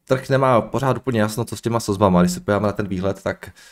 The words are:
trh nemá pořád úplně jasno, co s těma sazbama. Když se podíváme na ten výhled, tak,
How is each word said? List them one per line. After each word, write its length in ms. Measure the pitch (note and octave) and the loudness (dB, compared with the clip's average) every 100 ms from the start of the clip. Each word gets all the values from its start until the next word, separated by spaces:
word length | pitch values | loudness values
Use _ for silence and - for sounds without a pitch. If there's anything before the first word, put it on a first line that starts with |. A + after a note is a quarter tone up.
| - | -4
trh 240 | C3 - | -4 0
nemá 320 | C3+ C3 A#2 | 0 4 2
pořád 360 | - A#2 C3+ B2 | 0 -2 0 -2
úplně 240 | - A#2 | -2 0
jasno, 240 | G#2+ A2 A2 | 0 -2 -6
co 120 | G#2 | -6
s 40 | |
těma 180 | A#2 A2+ | -4 -2
sazbama. 420 | - G2 G2+ F2+ | -2 2 4 6
Když 100 | F2+ | 4
se 80 | - | 0
podíváme 280 | - G2+ G2+ | -2 0 0
na 60 | |
ten 140 | G2 G2 | -2 -4
výhled, 360 | F#2+ G2 F#2+ | -4 -4 -4
tak, 260 | G2+ F#2 - - - | -6 -8 -12 -20 -20